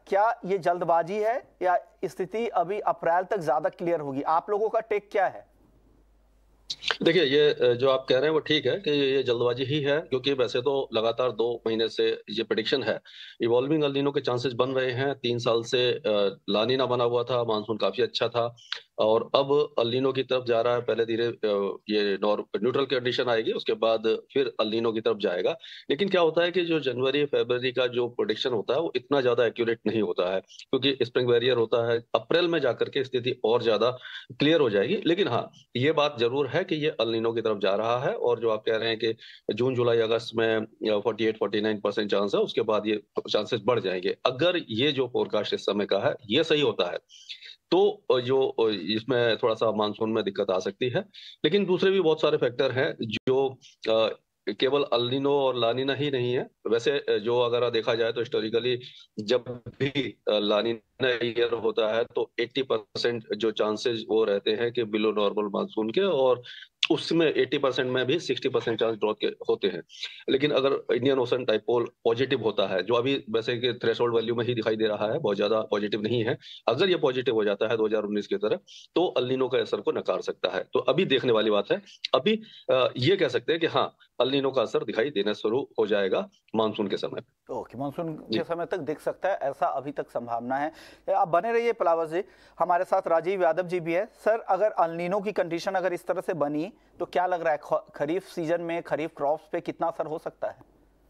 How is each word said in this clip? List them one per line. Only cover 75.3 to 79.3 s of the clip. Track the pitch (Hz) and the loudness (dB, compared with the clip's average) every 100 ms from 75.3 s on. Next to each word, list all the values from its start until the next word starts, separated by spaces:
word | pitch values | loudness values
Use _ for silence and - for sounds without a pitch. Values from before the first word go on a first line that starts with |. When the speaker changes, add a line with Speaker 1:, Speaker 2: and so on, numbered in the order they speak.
| 101 | 0
Speaker 2:
ज्यादा | 104 110 | 0 0
positive | 110 104 104 107 | 0 -2 -2 -2
नहीं | 104 120 | -2 0
है, | 110 139 - - - | 0 -4 -8 -4 0
अगर | 117 190 | 2 4
ये | 170 | 2
positive | 147 127 127 | 2 0 0
हो | 113 | 2
जाता | 104 101 113 | 2 2 0
है | 117 | 0
दो | 110 | 2
हज़ार | 110 | 0
उन्नीस | 104 104 101 | 0 -2 -2
की | 98 | -2
तरह, | 104 - - - - | 0 -2 -6 -20 -6
तो | - 170 | 0 0
अल | 135 | 0
नीनो | 127 | 0